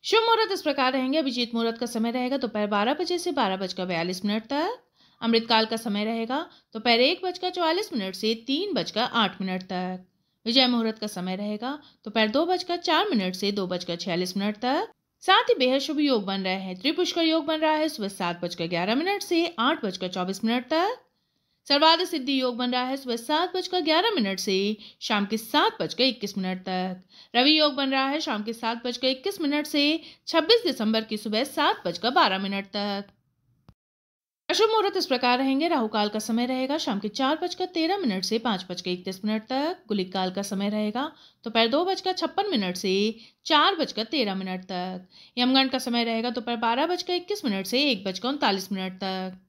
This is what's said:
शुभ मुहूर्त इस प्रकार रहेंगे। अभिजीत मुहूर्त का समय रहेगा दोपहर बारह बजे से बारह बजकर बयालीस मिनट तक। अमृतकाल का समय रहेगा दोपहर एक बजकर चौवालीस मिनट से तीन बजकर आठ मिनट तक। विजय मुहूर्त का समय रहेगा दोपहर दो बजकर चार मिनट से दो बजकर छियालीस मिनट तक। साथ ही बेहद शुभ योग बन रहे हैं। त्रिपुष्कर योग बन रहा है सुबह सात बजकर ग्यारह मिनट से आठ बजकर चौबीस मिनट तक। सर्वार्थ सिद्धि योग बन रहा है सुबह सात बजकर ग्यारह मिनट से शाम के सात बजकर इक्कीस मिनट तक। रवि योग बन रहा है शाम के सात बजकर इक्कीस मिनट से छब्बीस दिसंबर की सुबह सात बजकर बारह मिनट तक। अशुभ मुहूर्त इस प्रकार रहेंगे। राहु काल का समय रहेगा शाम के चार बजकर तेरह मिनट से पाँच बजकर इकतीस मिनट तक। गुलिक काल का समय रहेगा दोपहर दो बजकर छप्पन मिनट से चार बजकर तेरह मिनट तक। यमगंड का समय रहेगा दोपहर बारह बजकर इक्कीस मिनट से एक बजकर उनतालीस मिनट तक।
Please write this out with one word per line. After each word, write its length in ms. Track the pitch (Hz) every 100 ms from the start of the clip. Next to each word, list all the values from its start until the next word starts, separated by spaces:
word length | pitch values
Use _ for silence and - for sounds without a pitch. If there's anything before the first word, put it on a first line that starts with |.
शुभ 200 | - 427
मुहूर्त 280 | 453 453 440
इस 100 | 392
प्रकार 300 | 302 277 262
रहेंगे। 240 | 262 254 302
अभिजीत 360 | 277 240 233
मुहूर्त 240 | 233 226 226
का 80 | 240
समय 240 | 233 226
रहेगा 260 | 240 247 269
दोपहर 300 | 254 214 208
बारह 260 | 208 214
बजे 240 | 294 359 359
से 120 | -
बारह 240 | 277 220 190
बजकर 280 | 190 185 185
बयालीस 380 | 170 170 185 208
मिनट 200 | 214 220
तक। 340 | 285 339 494 _ _ _ _
अमृतकाल 440 | 226 233 226 226 220
का 120 | 226
समय 280 | 226 202 214
रहेगा 340 | 226 226 262 349 - _
दोपहर 260 | 226 226 233
एक 200 | 254 359
बजकर 260 | 359 359 359
चौवालीस 420 | 359 330 339 427
मिनट 220 | 269 190 190
से 180 | 220 226 233
तीन 260 | 277 415
बजकर 280 | 285 - 208
आठ 380 | 240 233 202 196
मिनट 220 | 190 185 185
तक। 380 | 185 185 185 185 _ _ _ 226
विजय 220 | 233 254
मुहूर्त 320 | 240 226 220
का 80 | 214
समय 260 | 196 180 185
रहेगा 360 | 208 214 240 294 - _ -
दोपहर 220 | 220 220
दो 160 | 240 339
बजकर 320 | 359 359 349
चार 280 | 339 311 427
मिनट 260 | 254 185 185
से 160 | 202
दो 120 | 202 185
बजकर 280 | 180 180 170
छियालीस 380 | 196 170 180 196
मिनट 200 | 202 214
तक। 340 | 247 285 440 _ _ _
साथ 260 | - 392 480
ही 60 | 427
बेहद 260 | 254 262
शुभ 180 | 277 302
योग 260 | 294 247 190
बन 160 | 196
रहे 180 | 190 190
हैं। 200 | 190 185
त्रिपुष्कर 440 | 254 320 349 339
योग 220 | 330 320 302
बन 140 | 311
रहा 140 | 311
है 140 | 311 311
सुबह 180 | 302 202
सात 340 | 202 175 175
बजकर 240 | 175 170 165
ग्यारह 280 | 175 180 233
मिनट 280 | 349 403
से 220 | - 349 339 330
आठ 260 | 240 330 214
बजकर 220 | 180 185
चौबीस 340 | 185 180 190
मिनट 240 | 220 240 247
तक। 320 | 320 370 494 _ _ _ _ _ _ -
सर्वार्थ 360 | 285 311 330 359
सिद्धि 340 | 320 254 269
योग 140 | 254 233
बन 140 | 247
रहा 120 | 254
है 120 | 254 269
सुबह 180 | 262 233
सात 380 | 233 302 349 359
बजकर 260 | 359 370
ग्यारह 300 | 320 311 415
मिनट 280 | 403 202 190
से 160 | - 190 202 220 - -
शाम 240 | - 214 202
के 120 | 220
सात 400 | 226 294 392 427
बजकर 220 | 160 -
इक्कीस 340 | 262 262 202 202
मिनट 240 | 185 185
तक। 420 | 185 185 185 185 - - - 233
रवि 220 | 262 311
योग 160 | 302 277
बन 160 | 277
रहा 140 | 269 269
है 140 | 294
शाम 220 | 320 220
के 100 | 214
सात 280 | 226 226 233 247
बजकर 220 | 240 262
इक्कीस 320 | 262 359 392
मिनट 260 | 302 294 294
से 160 | 302 285 320 - - -
छब्बीस 360 | 330 320 466
दिसंबर 400 | 381 - 214 220
की 140 | 220 214
सुबह 260 | 220 214 269
सात 360 | - 302 427 -
बजकर 240 | 170 226
बारह 280 | 285 285 190
मिनट 260 | 196 196 196
तक। 380 | 208 202 202 202 _ _ _ _ _ _ - _ _ _ _ _ _ _
अशुभ 200 | - 427
मुहूर्त 280 | 440 403 403
इस 80 | -
प्रकार 320 | 247 247 247
रहेंगे। 300 | 269 269 330
राहु 200 | 320 220
काल 200 | 220 208
का 100 | 214
समय 240 | - 226 247
रहेगा 320 | 262 262 302
शाम 200 | 302 202
के 100 | 214
चार 260 | - 262 311
बजकर 280 | 359 - 370
तेरह 260 | 349 330 403
मिनट 280 | 311 190 185
से 140 | 220
पाँच 260 | 233 196 185
बजकर 200 | 175 -
इकतीस 340 | 180 180 190 214
मिनट 180 | 220
तक। 340 | 214 262 294 359 -
गुलिक 240 | 208 185
काल 180 | 190 185
का 100 | 185
समय 260 | 196 196 202
रहेगा 360 | 214 214 220 294 - - _ -
दोपहर 220 | 226 226
दो 140 | 277 359
बजकर 280 | 381 381 370
छप्पन 360 | 330 - 415
मिनट 260 | 330 185 180
से 160 | 196 190 214 226 - _ -
चार 300 | 302 320 370
बजकर 280 | 277 - 226
तेरह 260 | 320 214 190
मिनट 300 | 190 185 185
तक। 420 | 185 180 185 185 - - -
यमगंड 340 | 247 262 262
का 80 | 254
समय 240 | 254 240
रहेगा 260 | 233 226 233
दोपहर 260 | 247 233 233
बारह 280 | 226 233 320
बजकर 260 | 349 - 359
इक्कीस 300 | 349 415 285
मिनट 220 | 196 190
से 160 | 247
एक 200 | 285 220
बजकर 260 | 196 185 240
उनतालीस 420 | 285 262 196 190
मिनट 280 | 196 185 185
तक। 400 | 190 190 185 185